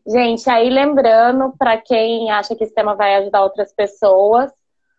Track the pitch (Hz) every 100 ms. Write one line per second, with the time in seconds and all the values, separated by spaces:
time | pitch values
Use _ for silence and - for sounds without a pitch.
0 | - 233 240 233 262 233 247 262 285 285
1 | 233 226 240 262 262 262 240 226 - 233
2 | 226 226 226 208 202 226 220 - 208 202
3 | 202 196 196 202 196 202 202 - 202 -
4 | - 190 208 233 277 - _ _ _